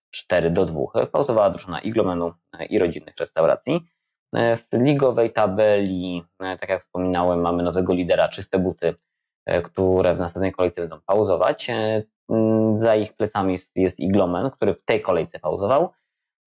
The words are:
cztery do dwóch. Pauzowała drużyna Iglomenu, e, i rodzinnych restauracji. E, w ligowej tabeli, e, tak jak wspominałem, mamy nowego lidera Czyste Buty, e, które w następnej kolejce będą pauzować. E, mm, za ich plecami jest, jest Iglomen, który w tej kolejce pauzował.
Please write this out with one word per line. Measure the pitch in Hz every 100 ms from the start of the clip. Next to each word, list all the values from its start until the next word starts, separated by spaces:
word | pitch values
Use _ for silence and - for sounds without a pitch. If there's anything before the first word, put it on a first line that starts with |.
| _
cztery | - - 90 82
do | 87
dwóch. | 82 80 65 113 -
Pauzowała | - - 110 98
drużyna | - 90 82
Iglomenu, | 107 110 90 87 85 85 _ 82
e, |
i | - 104
rodzinnych | 87 80 - -
restauracji. | 80 - 78 - 127 170 - _ _ _ -
E, | 113 117 117
w | -
ligowej | 117 135 143 131 117 113
tabeli, | - 104 101 107 104 98 92 90 87 85 -
e, | 92 90
tak | 92
jak | 92
wspominałem, | - 87 92 87 90 87
mamy | 85 87
nowego | 87 90 90
lidera | 90 87 87 78
Czyste | - - -
Buty, | 92 - 82 82 _ _ _ _ -
e, | 87
które | 85 - 95 92 90
w | 87
następnej | 87 87 95
kolejce | 92 90 87
będą | 85 80
pauzować. | - 104 98 85 120 151 -
E, | 113 107 110 107 _ -
mm, | 110 110 110 110 107
za | 113 107
ich | 107
plecami | - 107 104 95
jest, | 90 - 92
jest | 92 -
Iglomen, | 90 101 90 87 131
który | - 101
w | -
tej | - 110
kolejce | 101 87 78 -
pauzował. | 82 85 101 139 180 _ _ _ _ _